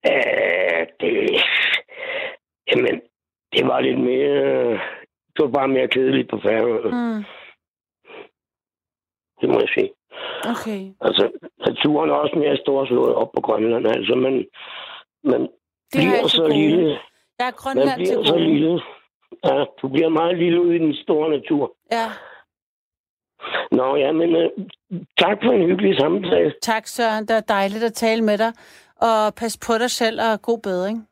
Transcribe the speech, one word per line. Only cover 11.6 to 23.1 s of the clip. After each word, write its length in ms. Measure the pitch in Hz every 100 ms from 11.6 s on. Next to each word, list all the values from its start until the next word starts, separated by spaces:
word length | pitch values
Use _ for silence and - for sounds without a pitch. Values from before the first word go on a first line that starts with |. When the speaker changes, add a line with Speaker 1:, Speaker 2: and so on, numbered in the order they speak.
| -
Speaker 1:
naturen 440 | 113 151 151 156
er 40 |
også 220 | 147 151 165
mere 180 | 147 139
storslået 580 | - 135 131 123 123
op 160 | 120 117
på 60 | -
Grønland, 460 | - 107 113 117 110
altså, 280 | 113 101
men, 200 | 127 131 135 - - - - - - _ _
men 160 | 143 120 - _ _ _ _
Speaker 2:
Det 20 |
har 60 | -
Speaker 1:
bliver 140 | 170
Speaker 2:
jeg 60 | -
til 80 | -
Speaker 1:
så 120 | 165
Speaker 2:
gode. 120 | 156 147
Speaker 1:
lille. 320 | 151 170 160 135 - _ _ -
Speaker 2:
Jeg 80 | 247
er 40 |
Speaker 1:
Man 20 |
Speaker 2:
Grønland 360 | 247 269 269 277
til 80 | -
Speaker 1:
bliver 280 | 180 233
så 80 | -
Speaker 2:
gode. 120 | 170
Speaker 1:
lille. 380 | 160 147 160 175 - - _ _ _ 117
Ja, 200 | - 135 139 -
du 60 | 135
bliver 200 | 135 165
meget 300 | 160 170 180
lille 220 | 175 170
ude 140 | 175 170
i 20 |
den 160 | 160
store 360 | 139 - 151 156
natur. 460 | 143 - 147 131 _ _
Speaker 2:
Ja. 140 | 226 226 - - - _ _ _ _ _ _ _